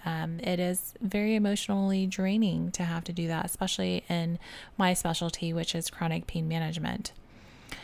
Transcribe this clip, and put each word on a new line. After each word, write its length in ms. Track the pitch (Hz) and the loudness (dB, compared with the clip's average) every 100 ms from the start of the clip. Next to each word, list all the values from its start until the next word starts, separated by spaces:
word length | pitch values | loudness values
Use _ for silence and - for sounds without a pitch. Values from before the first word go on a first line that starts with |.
um, 360 | 165 160 160 170 | -4 -2 -4 -4
it 200 | - 180 | -2 2
is 360 | 180 196 - - | 2 0 -4 -4
very 360 | 202 208 214 220 | -2 2 4 4
emotionally 720 | 208 202 - 196 196 190 190 | 4 2 0 2 4 2 2
draining 640 | 185 185 214 208 165 170 | 2 2 4 4 2 0
to 120 | - | -2
have 200 | 170 165 | -2 -2
to 100 | 170 | -4
do 140 | 170 165 | -2 -2
that, 180 | 165 175 | 0 -2
especially 580 | - 190 - 185 180 - | -2 -2 0 0 0 0
in 300 | 170 165 170 - - - - | -2 0 -2 -6 -16 -16 2
my 200 | 185 180 | 4 4
specialty, 580 | 170 165 170 - 170 | 2 0 -2 -2 -2
which 220 | 165 165 170 | -2 -2 -2
is 160 | 160 | -4
chronic 340 | - 165 160 - | -2 -2 0 -2
pain 220 | 170 160 | -2 0
management. 640 | 165 160 165 - - - - - - - - - - | 0 0 -2 -2 -2 -6 -10 -20 -20 -20 -20 -14 -14